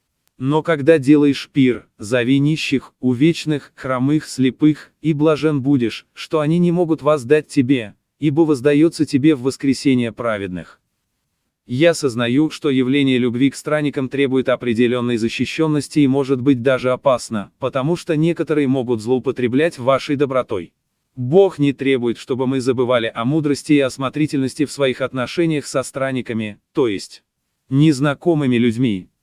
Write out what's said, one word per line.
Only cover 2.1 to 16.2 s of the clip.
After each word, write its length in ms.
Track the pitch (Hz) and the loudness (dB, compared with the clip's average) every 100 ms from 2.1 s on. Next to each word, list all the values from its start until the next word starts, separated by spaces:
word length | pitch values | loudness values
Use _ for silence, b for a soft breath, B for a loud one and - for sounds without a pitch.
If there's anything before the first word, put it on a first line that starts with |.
| 123 120 139 | -2 2 2
нищих, 540 | 143 156 - 131 - _ | 2 -2 -2 -4 -4 _
увечных, 720 | 123 123 160 165 151 147 - | -4 2 2 0 -4 -6 -8
хромых, 520 | - 135 127 135 151 - | -12 -6 -2 0 0 -2
слепых, 680 | - 131 117 151 147 - _ | -2 -2 2 2 2 -4 _
и 140 | 151 | -4
блажен 480 | 147 156 147 151 147 | 0 2 2 0 0
будешь, 440 | 127 143 113 - - | 2 2 0 -4 -14
что 280 | - - 160 | -18 -4 -2
они 180 | 151 170 | 0 2
не 140 | 175 | 2
могут 280 | 170 170 156 | 2 0 0
воздать 480 | 131 151 120 151 147 | 0 0 2 0 2
тебе, 460 | - 123 135 104 - _ _ | 0 2 0 -2 -14 _ _
ибо 240 | 151 143 | -2 2
воздаётся 640 | 160 143 135 147 165 160 147 | 2 2 2 4 2 0 -2
тебе 280 | 135 147 | 2 2
в 60 | 147 | 2
воскресение 720 | 127 - 143 127 143 127 117 | 0 -2 -2 -2 0 0 -2
праведных». 680 | 107 117 107 98 90 78 - _ _ _ _ _ _ _ _ - | -6 -6 -4 -6 -10 -12 -18 _ _ _ _ _ _ _ _ -10
Я 260 | 123 170 | 0 2
сознаю, 560 | 165 139 113 120 127 156 | 2 0 -2 0 0 0
что 200 | - 151 | -2 -2
явление 480 | 131 127 143 135 127 | 0 0 2 2 2
любви 320 | 123 120 139 | 0 0 0
к 60 | - | -2
странникам 520 | - 151 147 139 131 | -4 -4 -2 -4 -4
требует 400 | 135 139 131 123 | -2 0 0 0
определённой 680 | 123 123 113 123 123 120 117 | -2 0 0 2 0 -2 -2
защищённости 840 | 113 - 123 - 160 151 135 156 | -2 -4 -4 -2 0 0 -2 2
и 80 | 143 | 2
может 340 | 135 | 2